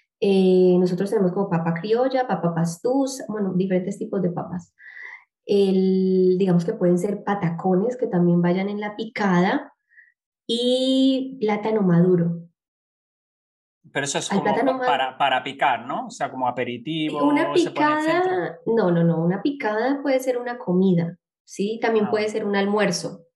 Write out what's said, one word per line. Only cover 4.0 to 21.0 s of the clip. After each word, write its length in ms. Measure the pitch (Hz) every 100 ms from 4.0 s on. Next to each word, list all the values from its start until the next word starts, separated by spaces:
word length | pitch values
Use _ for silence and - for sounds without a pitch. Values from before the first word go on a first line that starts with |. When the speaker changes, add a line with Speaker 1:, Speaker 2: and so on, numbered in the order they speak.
| - 196
Speaker 1:
de 80 | 175
papas. 440 | 165 - 180 - _ - - - - _ _ -
El, 920 | 202 196 190 190 190 185 185 185 185
digamos 280 | 190 175 170
que 80 |
pueden 240 | - 175 180
ser 260 | 208 196
patacones 720 | - 202 165 170 190 185 233 -
que 100 | -
también 340 | 175 175 175
vayan 280 | 175 185 196
en 100 | 208
la 160 | 208 -
picada 800 | 226 - 202 175 190 285 - _ _ _ - _ _ _ -
y 920 | 233 247 254 262 262 269 262 262 -
plátano 420 | 214 208 220 214
maduro. 600 | 185 170 185 175 170 - - _ _ _ _ _ _ _ _ _ _ _ _ _ _
Speaker 2:
Pero 140 | 147 143
eso 140 | 170
es 100 | -
Speaker 1:
Al 80 | 196
Speaker 2:
como 40 |
Speaker 1:
plátano 280 | - - 262
Speaker 2:
pa-, 40 | 262
Speaker 1:
ma- 80 | 254
Speaker 2:
para, 320 | - 131 -
para 260 | 143 127
picar, 420 | 139 135 151 117 123
¿no? 200 | 180 240
O 20 |
sea, 200 | - 139
como 180 | 127 123
aperitivo, 760 | 127 120 120 135 160 151 147 285
Speaker 1:
Una 280 | 294 330 359
Speaker 2:
se 160 | 294
pone 220 | - 302
al 80 | 302
centro. 300 | 311 349 370
Speaker 1:
picada, 280 | 370 165 - -
no, 240 | 226 185
no, 120 | 170
no, 200 | 170 160
una 180 | 170 202
picada 580 | 294 285 214 214 247 277
puede 160 | 285 262
ser 180 | 262 240
una 200 | 247 240
comida, 580 | - 180 190 170